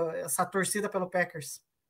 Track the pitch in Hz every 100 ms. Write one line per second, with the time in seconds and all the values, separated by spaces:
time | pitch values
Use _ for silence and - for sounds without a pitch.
0 | 165 175 170 - 180 196 175 208 196 190
1 | 180 180 175 156 139 - _ _